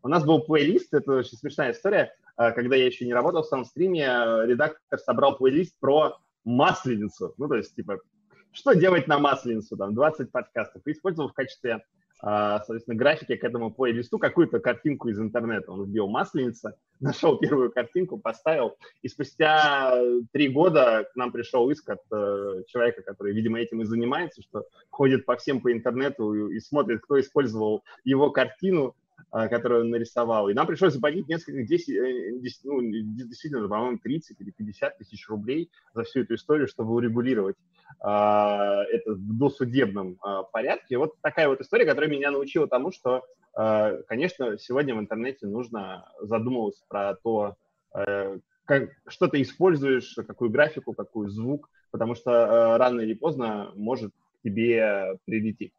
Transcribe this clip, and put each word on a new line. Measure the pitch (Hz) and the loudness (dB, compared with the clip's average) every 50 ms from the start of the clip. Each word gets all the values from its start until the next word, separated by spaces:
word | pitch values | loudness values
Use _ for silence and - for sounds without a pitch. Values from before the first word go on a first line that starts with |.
| - | -2
У | 123 | 2
нас | 156 175 151 | 0 2 4
был | 147 165 151 | 4 4 4
плейлист, | 156 - 156 151 139 147 202 359 - _ - | 4 2 2 2 4 4 2 0 0 _ -2
это | 143 - 139 135 | -2 0 2 0
очень | 131 120 - - | 0 0 -4 -10
смешная | 113 - 143 - - 151 123 117 | -12 -12 -10 -4 -4 -2 -2 -4
история. | - _ 196 214 180 139 - - _ _ - _ | -2 _ 2 2 2 2 0 -4 _ _ -20 _
А, | - 117 117 113 | 2 2 2 2
когда | 117 120 123 135 | 0 0 2 4
я | 131 127 | 4 4
еще | 127 123 - 123 | 2 0 -2 -6
не | 120 120 | 0 0
работал | 123 131 165 170 165 156 | 2 2 2 0 0 -2
в | 156 147 | -2 -4
Sunstream, | 135 120 - _ 135 175 190 180 165 | -4 -4 -8 _ -2 0 0 2 0
а, | 143 131 123 120 120 113 113 113 113 | 2 2 2 2 2 2 2 2 2
редактор | 117 123 120 147 156 156 - _ _ - 135 | 2 2 2 2 0 -2 -8 _ _ -8 -6
собрал | - - 120 117 139 139 - | -2 -2 2 4 4 2 2
плейлист | - 131 131 135 156 185 - _ _ | 4 2 4 4 4 0 0 _ _
про | - 127 139 151 156 143 - _ _ _ _ _ _ | 2 4 4 4 4 2 -2 _ _ _ _ _ _
Масленицу. | 113 120 123 147 180 175 - - 135 120 104 104 101 - - 95 85 - - | -2 2 4 4 4 4 0 -2 -2 -2 -2 -2 -6 -8 -8 -10 -10 -8 -8
Ну, | 135 151 | -4 -2
то | 147 | -2
есть, | 113 98 - _ | -2 -2 -4 _
типа, | - - - 101 92 _ _ _ _ _ _ _ _ _ _ _ | -12 -8 -6 -8 -8 _ _ _ _ _ _ _ _ _ _ _
что | - - 277 240 | -4 4 4 6
делать | 165 165 190 185 170 - 160 | 6 6 6 4 4 2 2
на | 151 143 | 2 4
Масленицу, | 147 143 135 123 - 120 113 110 101 - 110 | 4 4 2 2 -2 -4 -4 -4 -4 -8 -8
там, | 101 98 98 104 | -6 -4 -4 0
двадцать | 113 139 156 156 151 135 113 | 2 2 2 2 0 -10 -6
подкастов. | _ 127 117 _ _ 120 107 - _ - _ | _ -8 -8 _ _ -8 -8 -8 _ -12 _
И | 143 151 | -8 -8
использовал | - _ 190 175 160 147 127 | -4 _ -6 -4 -2 -6 -6
в | - | -4
качестве, | - 135 127 - _ - 120 113 107 - _ _ _ _ _ _ _ | -6 -8 -8 -8 _ -4 -4 -4 -4 -6 _ _ _ _ _ _ _
а, | - 104 104 104 104 104 104 104 | -4 -2 0 0 2 2 0 -2
соответственно, | - - 113 113 - - 120 | -4 -6 -8 -8 -6 -6 -2
графики | 110 123 147 - 156 - - 127 | 2 4 2 2 2 -2 -6 -6
к | 98 - | -4 -4
этому | 120 117 120 117 110 107 | -4 -4 -4 -6 -6 -2
плейлисту | - 131 123 117 117 123 - - 214 | -2 0 0 0 -2 -4 -4 -4 -2
какую-то | - 139 - 175 165 - - - | -2 0 4 4 2 4 2 -2
картинку | - 127 117 - _ 156 143 - - 120 | 0 0 -4 -2 _ -4 -4 -2 -4 -6
из | 107 101 | -4 -4
интернета. | 110 107 110 120 117 117 110 101 95 - 95 | -4 -2 -2 -4 -2 -2 -4 -4 -6 -8 -10
Он | 95 101 | -10 -8
вбил | 98 101 110 104 98 | -4 -2 -2 -2 0
"Масленица", | 107 135 196 - - 156 131 120 113 - - 107 101 _ _ | 0 -2 -4 -2 -2 -4 -4 -4 -4 -8 -12 -14 -14 _ _
<laughs> | _ _ _ | _ _ _
нашел | 131 120 127 - - 170 139 113 | -4 -4 -4 2 2 2 4 4
первую | - 117 143 139 127 117 - | 2 2 2 2 2 2 0
картинку, | 123 120 - _ 180 185 180 - 107 | -2 -4 -2 _ -2 -2 -2 -6 -6
поставил. | - 113 113 - _ 156 160 151 123 107 - _ - - _ _ - | -6 -6 -6 -2 _ 0 2 2 0 -2 -4 _ -20 -20 _ _ -12
И | 127 | -12
спустя | - - 143 - - _ 160 151 156 156 151 147 143 139 135 131 127 123 123 123 120 123 120 113 _ | -8 -8 -10 -10 -2 _ 2 4 6 6 4 4 2 2 2 2 4 4 4 2 2 0 -2 -2 _
три | 143 147 135 | 0 2 2
года | 127 139 170 185 156 151 131 120 113 110 107 - _ | 4 4 4 6 6 6 6 6 4 2 0 -2 _
к | |
нам | 123 123 120 110 | -4 -4 -2 -2
пришел | 120 117 - - 127 120 131 | -6 -8 -2 0 2 2 2
иск | 147 - _ - | 0 -2 _ -10
от, | 104 - _ _ 110 | -10 -10 _ _ -4
э, | 107 101 101 101 101 101 101 95 92 92 | -4 -2 -2 -2 -2 -4 -6 -6 -8 -10
человека, | _ - 123 117 120 117 - - | _ -2 2 2 2 0 -2 -12
который, | - 101 _ 101 101 101 | -16 -12 _ -4 -4 -2
видимо, | 110 110 117 110 117 | 0 0 -2 -2 -2
этим | 120 113 117 113 113 | -4 -6 -4 -6 -4
и | |
занимается, | 107 113 117 117 123 139 156 175 165 - - - | -2 -2 -2 -2 -2 -2 -2 -4 -6 -10 -16 -20
что | _ - 107 - - _ _ _ _ | _ -12 -12 -12 -12 _ _ _ _
ходит | - - 143 135 135 123 - | -4 2 2 4 4 2 2
по | - 123 | 0 -2
всем | 123 - - 139 123 | -2 0 -4 -4 0
по | - 127 117 | 0 0 0
интернету | 113 113 127 117 127 135 143 139 - 113 107 104 107 107 104 | 0 0 -2 -2 0 -2 -4 -2 -4 -4 -2 -2 -2 -4 -4
и, | - | -6
и | 110 | -8
смотрит, | - - - 147 135 104 120 107 - | -8 -2 -2 0 0 0 -2 -4 -2
кто | _ 143 139 | _ 2 2
использовал | 127 - _ 151 139 120 107 110 107 107 107 104 _ - - - _ | 2 2 _ 0 0 0 0 -2 0 0 -2 -2 _ -12 -20 -8 _
его | 127 135 135 143 143 | 0 2 4 2 2
картину, | 143 135 131 120 - _ - 190 185 165 139 120 - _ _ _ _ _ - _ | 4 2 0 0 -2 _ -2 0 2 2 0 -2 -4 _ _ _ _ _ -20 _
а, | - 113 110 107 | -4 -2 -2 0
которую | 117 117 120 123 120 117 117 | 0 -2 0 2 2 2 2
он | 117 | 2
нарисовал. | 117 117 117 117 - 120 120 113 113 107 104 101 | 0 -2 -4 -4 -2 -2 0 2 2 2 2 2
И | 101 | 2
нам | 127 156 | 2 0
пришлось | 175 170 135 185 180 135 | 0 0 2 2 2 2
заплатить | 135 113 147 151 185 170 | 2 -2 -2 -2 -2 -4
несколько, | 131 165 170 170 - 143 139 120 | -4 -6 -6 -6 -8 -8 -8 -2
десять, | 104 156 175 170 - 135 | 0 -2 -2 -2 -2 -2
э, | 98 120 127 127 123 87 98 120 127 | -2 -2 -2 -2 -4 -6 -8 -8 -8
десять, | 123 123 - - _ | -10 -12 -12 -12 _
ну, | 135 143 135 | -6 -4 -2
д-, | 123 113 104 113 110 107 107 117 131 | -2 -2 -4 -4 -6 -6 -8 -10 -10
действительно, | 117 123 - - 160 143 123 107 98 | -12 -16 -14 -12 -8 -6 -6 -4 -2
по-моему, | 104 107 120 127 123 107 | -2 -2 -2 -2 -4 -6
тридцать | _ 117 139 165 - - - _ | _ -6 -6 -6 -6 -10 -20 _
или | 98 101 - | -18 -18 -12
пятьдесят | _ 107 104 101 - 139 139 - | _ -12 -12 -8 -6 -6 -6 -6
тысяч | _ 110 _ - 101 - - | _ -20 _ -20 -20 -12 -10
рублей | 107 107 101 113 135 160 170 170 _ _ _ _ _ | -10 -8 -6 -4 -4 -6 -6 -8 _ _ _ _ _
за | 113 117 | -10 -10
всю | - - 131 | -4 -4 -4
эту | 120 - 117 | -2 -2 -4
историю, | 110 - - 147 156 139 - | -8 -2 0 0 0 0 -2
чтобы | - - 113 110 113 | -4 -6 -4 -2 0
урегулировать, | 120 120 120 113 120 120 131 131 110 98 95 98 _ _ _ _ _ _ _ - _ | 0 0 0 0 0 0 0 0 0 0 -2 -4 _ _ _ _ _ _ _ -20 _
а, | - 101 104 208 208 104 104 104 104 104 104 101 101 101 101 101 101 | -4 -2 2 2 4 4 4 4 4 2 2 0 0 0 0 0 0
это | - 113 117 - 110 107 | 0 -2 -2 -2 -4 -6
в | 92 95 104 110 113 | -6 -4 -6 -2 0
досудебном, | 143 135 139 - 135 120 117 135 131 104 98 101 95 92 90 _ | 0 0 2 0 -4 0 2 2 2 2 0 -6 -8 -8 -10 _
а, | - 101 98 95 95 | -8 -6 -4 -4 -6
порядке. | - - 113 117 143 - - _ _ 127 120 | -4 -4 -4 -2 -2 -2 -4 _ _ -2 -2
Вот | 147 - - _ | -2 -2 -4 _
такая | - 151 143 - 160 143 | -6 -4 0 2 2 2
вот | 135 135 | 2 0
история, | 135 - - 233 247 | -2 -2 2 2 4
которая | 160 139 135 151 156 | 4 4 2 2 0
меня | 147 139 139 143 | 0 0 -2 -2
научила | 143 139 139 139 - 170 147 131 | 0 -2 -4 -2 0 -2 0 2
тому, | 135 123 135 180 185 | 0 -2 -2 -2 -8
что, | - _ 127 127 127 127 - _ _ _ _ _ | -4 _ -2 -2 -2 -4 -10 _ _ _ _ _
а, | - 110 110 110 107 107 107 - - - | -2 0 2 2 2 2 2 0 -4 -6
конечно, | _ 113 117 156 180 - - 131 117 101 | _ -4 -2 -2 -4 -2 -4 -4 -4 -4
сегодня | - - - 120 135 151 135 120 | -6 -8 -4 -2 -2 -2 -2 -2
в | 110 | -4
интернете | 104 - 113 110 117 131 131 _ - 101 | -4 -6 -6 -6 -6 -6 -8 _ -10 -8
нужно | 101 120 127 117 117 107 98 95 92 87 90 _ _ 67 | -6 -6 -8 -8 -8 -10 -10 -10 -12 -16 -18 _ _ -16
задумываться | 95 104 110 117 110 123 127 123 110 104 - _ _ _ | -8 -4 -4 -2 -2 -2 -2 -2 -2 -4 -6 _ _ _
про | - 101 101 101 98 | -6 -4 -4 -4 -4
то, | - _ 117 113 107 104 101 101 _ _ _ _ _ _ _ _ | -4 _ -2 0 0 -2 -2 -6 _ _ _ _ _ _ _ _
э, | - 101 101 101 101 98 98 98 92 _ _ _ _ _ | -6 -4 -4 -2 -4 -4 -6 -8 -10 _ _ _ _ _
как, | - 147 139 120 95 - _ _ - | 0 0 0 0 -4 -12 _ _ -20
что | - - 185 | -4 -2 -2
ты | 175 - 147 131 | 0 2 0 -2
используешь, | - - _ 165 190 170 147 135 139 131 127 113 - - - 104 - | -2 -2 _ 2 2 4 2 2 2 0 0 0 -6 -12 -12 -12 -12
какую | 107 _ 123 113 | -8 _ -4 0
графику, | 107 131 147 156 156 143 - - 107 | 4 4 2 2 2 -8 -10 -10 -10
какой | - 101 - _ 113 104 101 | -10 -12 -10 _ -8 -6 -6
звук, | 101 110 113 123 143 143 - _ _ _ _ _ | -6 -6 -4 -4 -6 -6 -8 _ _ _ _ _
потому | - 107 113 113 120 | -6 -4 -4 -4 -4
что, | 117 - 127 | -6 -2 2
э, | 120 117 117 104 113 117 117 113 113 | 4 4 6 6 6 6 6 6 6
рано | 117 127 127 123 120 | 6 4 4 2 0
или | 113 110 110 | -2 -4 -4
поздно | 104 - 165 151 135 120 113 107 104 98 - - | -2 -2 -4 -2 -2 -4 -4 -4 -6 -8 -10 -12
может | 98 104 110 131 120 113 101 _ | -8 -4 -4 -4 -4 -6 -10 _
к | _ _ _ _ _ _ | _ _ _ _ _ _
тебе | - 98 110 113 120 117 113 110 107 101 98 98 95 95 92 _ | -6 -2 0 2 2 4 4 2 2 0 0 -2 -4 -6 -8 _
прилететь. | - 110 110 107 110 104 _ 101 90 _ | -6 -4 -4 -2 -4 -6 _ -12 -16 _